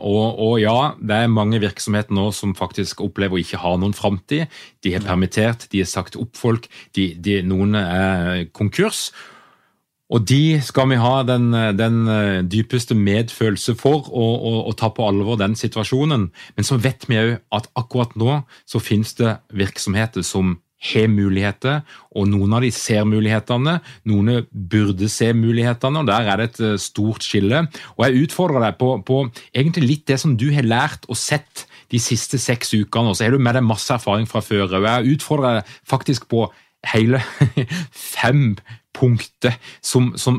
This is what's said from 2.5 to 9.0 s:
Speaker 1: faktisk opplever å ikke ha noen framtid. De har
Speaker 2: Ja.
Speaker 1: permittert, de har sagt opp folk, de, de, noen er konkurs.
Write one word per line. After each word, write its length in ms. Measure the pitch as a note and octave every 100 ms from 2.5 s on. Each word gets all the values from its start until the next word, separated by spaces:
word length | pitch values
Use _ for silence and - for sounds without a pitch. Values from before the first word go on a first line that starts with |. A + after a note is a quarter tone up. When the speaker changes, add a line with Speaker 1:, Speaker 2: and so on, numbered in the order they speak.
| F#2
Speaker 1:
faktisk 460 | F#2 - F#2+ -
opplever 320 | G2+ F#2 G2 F#2
å 60 |
ikke 180 | E2 -
ha 140 | F2 F2+
noen 160 | G2
framtid. 540 | G2+ G2+ G2 - D3 D#3+ - - _
De 140 | G2
har 80 | F2+
Speaker 2:
Ja. 60 | G2+
Speaker 1:
permittert, 580 | F#2 F#2 - A2 A#2 -
de 140 | G2
har 60 | F2+
sagt 260 | - F2+ -
opp 180 | A#2+
folk, 320 | - A#2+ A#2 - - -
de, 180 | - F#2+
de, 300 | E2 F2+ G2+
noen 320 | F2+ F#2+ G2+ G#2+
er 680 | F2+ F2+ F#2+ F#2 F2 F2+ E2 -
konkurs. 540 | G#2 - G#3+ -